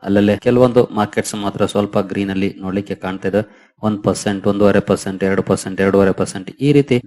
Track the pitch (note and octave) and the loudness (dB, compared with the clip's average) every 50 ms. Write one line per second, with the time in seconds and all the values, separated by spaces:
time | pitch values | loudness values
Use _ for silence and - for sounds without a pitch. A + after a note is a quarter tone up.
0 | - G2 G2+ G2+ G2+ G#2 G#2 G2 - B2 B2 B2 B2+ B2 A2+ B2 A2+ - - G#2+ | -4 0 2 4 4 4 2 2 2 2 4 6 4 6 6 4 2 2 0 -2
1 | G#2 G2+ - A2 G2+ - - G#2+ G2+ G2 - - G#2 F#2 - G2+ G2+ G2+ - G#2 | -2 -2 -2 -4 -4 -4 -6 -6 -6 -6 -2 -2 -2 0 0 -2 -2 0 0 -2
2 | G2 F#2 - G2+ G2+ G2 G2 F#2+ G2 F#2+ - - G2 F#2+ F#2 G2+ G2 - G2 - | -2 -2 -2 -4 -4 -2 -2 -2 -2 -4 -4 -6 -8 -6 -4 -4 -4 -6 -10 -8
3 | - F#2 F#2+ F#2+ - F#2+ F#2 G#2 G#2+ - - _ _ _ _ _ - G#2+ G#2+ G2+ | -6 -8 -8 -4 -6 -2 0 0 -2 -2 -10 _ _ _ _ _ -4 -2 -2 0
4 | - G#2 F#2 - - G#2 G2+ G2 - G#2 G2+ G2+ G#2 G2+ F#2+ G2+ - - G2 - | 0 -2 -2 0 -2 -4 -4 -2 -2 -2 0 2 2 4 4 2 2 0 -2 -2
5 | - G2+ F#2+ F2+ G2 F#2+ G2 F#2+ F#2 - F#2+ - - F#2+ F#2+ F#2+ G2 G2 F#2+ G2 | -2 -8 -6 -4 -2 -2 0 -2 0 0 -2 -2 -2 -8 -4 0 0 2 4 4
6 | G2 F#2+ F2+ - F#2 - - G2 F#2 - - - C3+ D3 C#3+ C#3+ C3+ - B2 A#2+ | 4 4 2 0 -4 -4 -4 -12 -12 -12 -10 -4 -2 2 2 2 2 2 0 -2
7 | - | 0